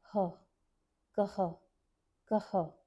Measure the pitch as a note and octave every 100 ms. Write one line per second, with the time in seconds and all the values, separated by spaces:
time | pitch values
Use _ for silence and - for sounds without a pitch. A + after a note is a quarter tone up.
0 | - G#3+ F#3 E3+ _ _ _ _ _ _
1 | _ - G3+ - F3+ E3 _ _ _ _
2 | _ _ _ G#3+ - F#3+ D#3+ -